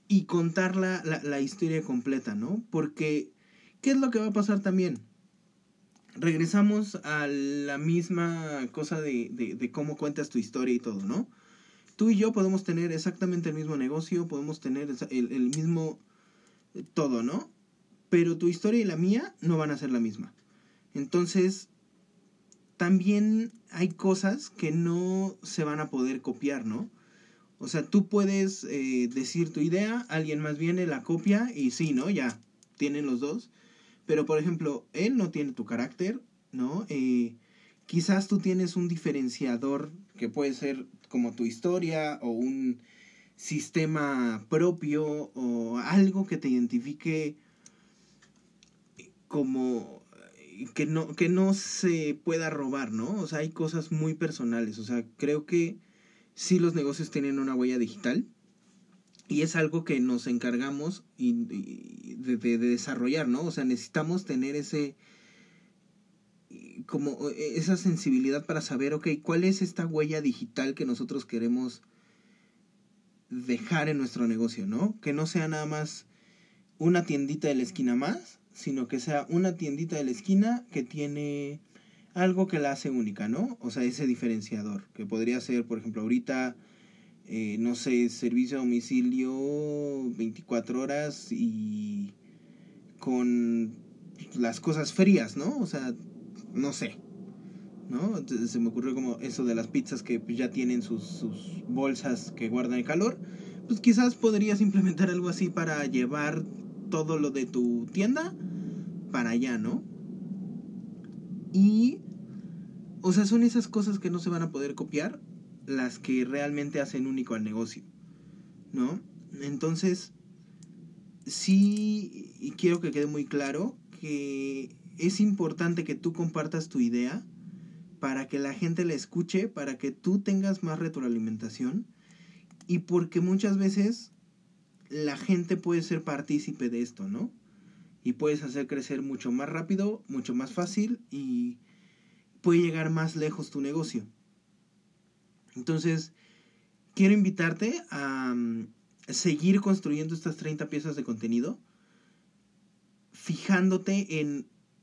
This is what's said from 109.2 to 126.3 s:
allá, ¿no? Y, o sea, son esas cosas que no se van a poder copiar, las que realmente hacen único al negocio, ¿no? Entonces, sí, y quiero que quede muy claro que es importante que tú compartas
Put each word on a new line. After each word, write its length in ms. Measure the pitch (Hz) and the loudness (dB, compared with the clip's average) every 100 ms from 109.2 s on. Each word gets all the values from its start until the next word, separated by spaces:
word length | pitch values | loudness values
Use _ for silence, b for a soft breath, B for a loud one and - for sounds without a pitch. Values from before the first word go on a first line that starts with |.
| 117 | 2
allá, 280 | 120 127 117 | 2 2 0
¿no? 240 | 110 226 - - - - - - - - - - - - - - - - - | 0 -2 -6 -14 -12 -12 -10 -8 -8 -10 -10 -12 -12 -14 -16 -16 -12 -10 0
Y, 460 | 185 202 214 240 339 - - - B B B B B - - | 6 8 8 4 2 -10 -14 -14 B B B B B -16 -2
o 120 | 185 | 4
sea, 140 | 196 196 | 4 6
son 160 | 233 | 6
esas 260 | 240 233 - | 6 4 0
cosas 300 | 214 208 196 | 0 0 0
que 120 | 180 | -2
no 80 | 175 | -2
se 120 | 175 | -2
van 120 | 170 | -2
a 80 | 165 | -2
poder 240 | 139 143 | -4 -6
copiar, 460 | 139 - 143 - - - - - - - | -6 -4 -2 -2 -6 -16 -20 -20 -16 -4
las 320 | 135 127 - | -2 -2 -4
que 260 | - 131 | -2 0
realmente 560 | 123 143 143 147 143 147 | 0 -2 -2 -2 -2 -2
hacen 260 | 135 135 135 | -2 -2 -2
único 280 | 131 120 | -2 -2
al 100 | 113 | -2
negocio, 380 | 107 107 110 - - - B B B B B B - | -2 -2 -4 -8 -18 -20 B B B B B B -8
¿no? 280 | 135 127 180 - - - 139 | -2 -2 -2 -8 -20 -16 -10
Entonces, 720 | 143 135 156 165 190 180 - - - - B B B - - - - - - | -6 -2 -2 0 0 0 -6 -20 -20 -20 B B B -20 -20 -20 -20 -18 -10
sí, 1080 | - - 190 202 208 214 208 190 - - - | -4 6 8 8 4 0 -2 -4 -12 -16 -10
y 100 | 139 | -10
quiero 280 | - 175 170 | 0 2 2
que 100 | 151 | 0
quede 160 | 143 147 | -2 -2
muy 180 | 147 | -2
claro 520 | 135 143 139 143 226 - - - | -2 -2 -2 -2 -4 -6 -20 -14
que 760 | 151 147 139 139 135 135 127 - - 165 | -8 -6 -4 -4 -4 -6 -10 -16 -20 -2
es 220 | 175 196 | 0 4
importante 640 | 208 196 160 156 170 170 | 2 2 -2 0 0 0
que 100 | 160 | -2
tú 180 | 135 170 | -4 -4
compartas 560 | 165 165 | -2 -2